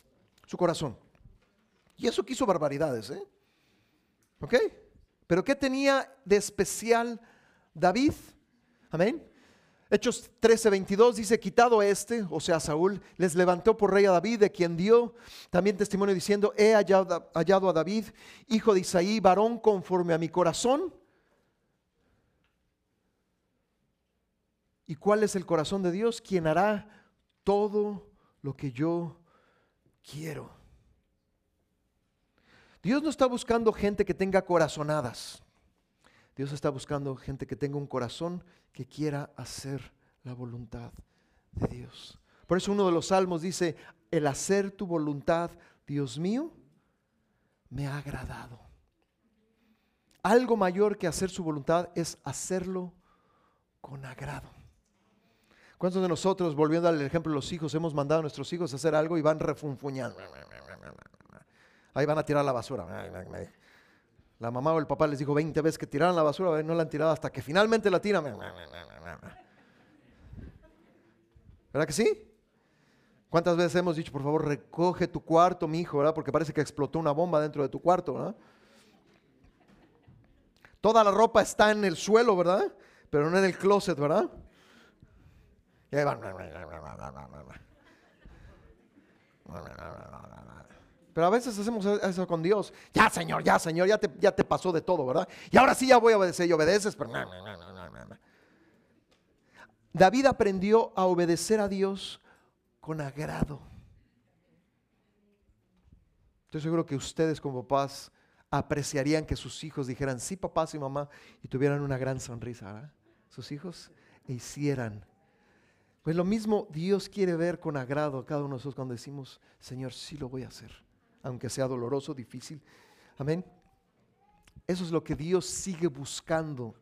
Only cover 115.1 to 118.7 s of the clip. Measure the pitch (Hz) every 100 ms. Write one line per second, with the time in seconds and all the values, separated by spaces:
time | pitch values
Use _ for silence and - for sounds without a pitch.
115.1 | _ _ _ _ _ _ _ _ _ 156
116.1 | 170 180 226 214 208 214 156 180 196 190
117.1 | 202 185 165 170 170 165 147 127 143 151
118.1 | 135 123 151 143 131 135